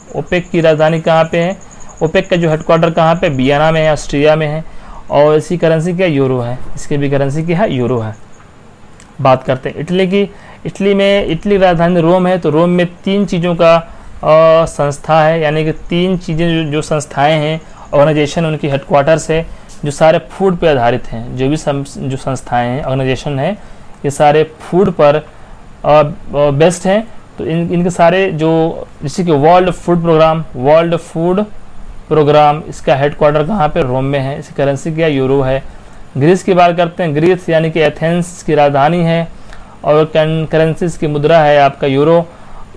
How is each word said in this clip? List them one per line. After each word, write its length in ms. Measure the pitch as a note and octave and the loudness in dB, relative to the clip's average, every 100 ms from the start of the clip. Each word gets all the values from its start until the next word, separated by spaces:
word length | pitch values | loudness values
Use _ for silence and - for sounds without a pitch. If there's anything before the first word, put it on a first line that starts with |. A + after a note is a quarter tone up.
| - - | -12 -10
ओपेक 340 | E3 F3+ F3 | -4 -6 -2
की 100 | F3 | 0
राजधानी 400 | E3 D#3 D#3+ E3 | 2 2 2 0
कहाँ 240 | D#3+ D#3+ | 0 0
पे 140 | D#3+ F3 | 2 0
है, 180 | E3+ G3+ - - - - | -2 -6 -14 -18 -18 -4
ओपेक 280 | D#3+ F#3+ F#3 | 0 0 0
का 60 | F3+ | 0
जो 140 | E3+ | 0
headquarter 400 | D#3 - E3 E3 | -2 0 2 2
कहाँ 240 | E3 D#3+ | 2 0
पे, 140 | E3+ F3+ | 2 -2
वियना 420 | C3+ B2+ C#3+ D#3 | 0 0 2 2
में 120 | D#3+ | 2
है, 100 | D#3 | 2
ऑस्ट्रिया 440 | D3 - C#3+ D3+ D#3 | 0 -2 0 2 2
में 100 | D#3 | 0
है। 180 | D#3 - - - - - | -6 -8 -14 -16 -16 -4
और 260 | - D3 D3+ | 2 4 2
इसकी 200 | D3+ F3 | 0 -2
currency 360 | E3 D#3+ E3 | 0 0 0
क्या, 140 | F3 F#3 | -2 0
यूरो 340 | C#3+ C3+ B2+ | 0 0 0
है, 180 | A#2+ B2 - | -4 -6 -6
इसकी 220 | - - D3 | -6 -4 -2
भी 140 | C#3+ | 0
currency 320 | C#3 C#3 D3 | 0 0 -2
क्या 160 | D#3+ E3+ | -2 0
है, 160 | A3 | 0
euro 240 | C3+ A#2+ B2 | 0 -2 -2
है। 180 | A2 G#2 - - - - - - - - - - | -4 -10 -16 -20 -20 -20 -20 -20 -20 -20 -20 -6
बात 220 | C3 C3 | 0 0
करते 260 | - C3 C#3+ | 0 -6 -6
हैं 100 | B2+ | -8
इटली 280 | D3 F3+ F#3+ | -4 -2 0
की, 240 | G3+ G3+ - - - E3 | 0 -2 -6 -20 -14 -14
इटली 280 | - G3 | -4 0
में, 320 | G3 G3 G3+ G3 | 2 2 0 0
इटली 300 | E3 G3+ G3+ | -4 0 2
राजधानी 440 | F#3 E3+ E3+ F3 | 4 4 2 2
रोम 260 | E3 F#3 F3+ | 2 2 2
है, 120 | F#3 | 0
तो 120 | E3 | 0
रोम 200 | D3+ F3 | 2 2
में 160 | F3+ F3 | 2 0
तीन 400 | - - G3 G3+ | -4 -4 -2 0
चीज़ों 280 | F3+ F3 | -2 -2
का, 360 | E3+ E3+ E3 E3 - - - | 2 4 4 0 -14 -18 -6
अ, 420 | D#3 D#3 D#3+ D#3+ E3 | 2 4 6 4 2
संस्था 580 | - C#3+ C#3 - D#3+ | -2 -4 -4 0 2
है, 160 | D#3 E3 | 2 2
यानी 240 | D3+ D3+ | 0 0
कि 80 | D#3 | -2
तीन 460 | D3+ - F3 F3+ F3+ | -4 -4 -2 0 -2
चीज़ें 460 | - D#3+ E3+ D#3+ | -4 -2 0 0
जो, 60 | D#3+ | -2
जो 120 | D3 | -4
संस्थाएं 560 | D3 D#3 C#3 - C#3+ D#3+ | -2 -4 -4 -2 0 2
हैं, 220 | D3+ D#3+ - - - | -2 -4 -8 -18 -4
organization 520 | C#3+ D#3+ D3+ D3 - E3 | 2 2 2 0 -2 -2
उनकी 220 | D3+ D3+ | -2 -4
headquarters 600 | C#3 - C#3+ C#3+ D#3+ - | -4 0 0 2 0 0
है, 160 | D#3+ E3+ - - - | -4 -4 -12 -18 -10
जो 60 | C#3+ | -8
सारे 280 | C#3 D#3+ E3 | 2 2 2
फूड 380 | - - F#3+ F3 | -2 -2 -2 2
पे 120 | E3+ | 0
आधारित 380 | C#3 A#2 B2 - | 2 2 0 -4
हैं, 300 | A#2 A#2 C3 | -10 -10 -4
जो 120 | C3 | -2
भी 80 | D3+ | -2
सं-, 420 | D3+ C#3 C#3 - | -2 -4 -6 -8
जो 180 | C#3+ C3+ | -8 -6
संस्थाएं 520 | - B2+ - B2 A#2+ | -6 -8 -4 -2 -2
हैं, 140 | B2+ | -4
organization 560 | D3+ C3 C3 B2+ D3+ C#3 | -4 -2 -2 -2 -4 -4
है, 200 | D3+ G#3 - - - - | -4 -6 -12 -20 -20 -8
ये 60 | C#3+ | -6
सारे 400 | C#3 D3+ D3+ D#3 - | 2 2 4 0 -4
food 320 | - E3+ G3+ | -4 0 0
पर, 220 | F3 D3 | 4 2
अ, 80 | D3+ - - - - - - D3 | 2 -2 -18 -20 -20 -20 -8 2
अ, 240 | D3+ D3 E3+ - | 2 2 -4 -8
based 540 | C#3+ D3 C#3+ E3 F3+ F#3 | -2 0 4 2 2 0
हैं। 200 | G3+ A3+ - - - | -2 -2 -14 -18 -10
तो 80 | - | -6
इन, 260 | E3 E3+ | -4 -2
इनके 180 | F3 F3+ | -2 -2
सारे 420 | F3 E3+ F#3 F#3+ | 2 2 4 0
जो, 500 | D3+ D#3+ E3 E3 - - - | 0 0 2 0 -4 -12 -12
जैसे 220 | D3 - | -8 -4
कि 80 | F3 | 0
world 380 | D3 D3+ F3+ F#3 | 4 6 6 4
food 320 | E3+ - F3 | -2 -2 0
program, 420 | E3 D#3+ D#3+ D#3+ D#3+ B2+ | 2 4 4 2 -4 -4
world 400 | B2+ D#3 E3+ E3 | 4 4 4 -2
food 480 | - D#3+ E3+ F#3 G#3 - - - - - - | -4 -4 -2 0 -2 -8 -12 -14 -14 -14 0
प्रोग्राम, 540 | D#3 D3 D3 D3+ D3+ - | 2 4 4 4 2 -6
इसका 280 | D3 - C#3 | -8 -2 0
headquarter 500 | D3 - D3+ D3+ D3+ | 0 2 2 2 0
कहाँ 220 | G#3+ D3+ | 0 0
पे, 140 | F3 | 0
रोम 220 | C#3 B2+ | -2 -2
में 160 | C3+ C#3 | -2 -2
है, 180 | C3+ D3+ | -4 -8
इसकी 160 | D3+ | -10
currency 380 | - C#3 C#3 E3+ | -2 -2 -2 -4
क्या, 140 | D#3+ D#3+ | -2 0
यूरो 360 | C#3 C3 C#3 | 0 2 2
है। 200 | C3 C3 - - - - - C3 | 0 -2 -6 -16 -20 -20 -10 0
ग्रीस 240 | D3 F#3+ | 2 2
की 120 | - | 2
बात 220 | F3+ F3 E3+ | 4 4 4
करते 260 | E3+ E3+ | -2 -2
हैं, 120 | F3 | -4
ग्रीस 340 | C#3+ E3 F3+ F3 | 0 2 0 0
यानी 220 | D#3+ D#3+ | 0 0
कि 100 | D#3+ | 0
एथेंस 640 | D3+ C#3 D#3+ F3 F3 - | 0 0 -2 -2 -4 -8
की 120 | - | 0
राजधानी 500 | D3+ D3 C#3 C#3+ F3 | 4 4 4 2 2
है 240 | E3 E3 E3 - - - - - | 0 0 -4 -10 -16 -18 -18 -8
और 200 | - D3+ | 0 2
कन-, 480 | D#3 D#3 D#3 D#3+ D#3 | 2 0 0 -2 0
currencies 440 | D#3+ D#3+ D3+ F3 - | 0 0 0 -4 -2
की 100 | D#3+ | -4
मुद्रा 320 | D3 C#3+ E3 | 0 2 4
है 200 | D3+ D3 | 4 4
आपका 280 | C#3 - C#3+ | 4 0 -2
यूरो। 420 | C3+ D3+ E3+ E3 - - - - | 2 4 2 0 -10 -18 -16 -16